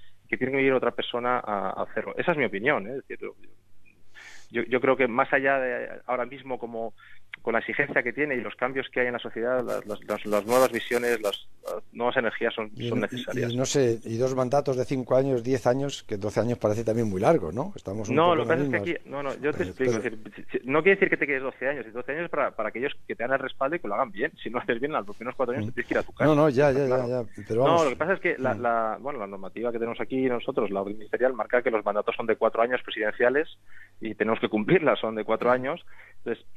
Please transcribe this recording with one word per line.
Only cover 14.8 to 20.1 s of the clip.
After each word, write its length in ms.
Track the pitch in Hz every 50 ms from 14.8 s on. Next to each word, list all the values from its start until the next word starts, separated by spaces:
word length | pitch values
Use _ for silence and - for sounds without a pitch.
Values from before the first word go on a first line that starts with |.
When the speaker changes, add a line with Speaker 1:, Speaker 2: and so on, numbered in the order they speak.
| 123
Speaker 2:
cinco 320 | - 143 131 123 - 127
años, 260 | 131 135 139 131 120
diez 240 | 113 127 131 123 -
años, 380 | 123 123 135 139 143 - - -
que 140 | - 107 98
doce 240 | 101 107 - 117
años 160 | 104 120 120 -
parece 260 | - 107 107 113 113
también 260 | 110 110 117 117 107
muy 120 | 95 92
largo, 320 | 107 147 170 147 95 78 85
¿no? 180 | 117 156 196 -
Estamos 360 | - - 92 98 110 104 104
un 60 | 127
Speaker 1:
No, 100 | 151 170
Speaker 2:
poco 100 | 180 170
Speaker 1:
lo 120 | 156 120 113
que 60 | -
Speaker 2:
en 60 | 131
las 80 | 143 139
Speaker 1:
pasa 80 | 123 -
es 60 | 101
que 80 | 175
Speaker 2:
mismas. 100 | 160 -
Speaker 1:
aquí, 80 | - 131
no, 140 | 131 139 143
no, 100 | 135 123 -
yo 100 | 127 147 147
te 40 | -
Speaker 2:
Pero, 100 | 180 -
Speaker 1:
explico, 220 | - - 131 127 117 107 101
Speaker 2:
pero 120 | 123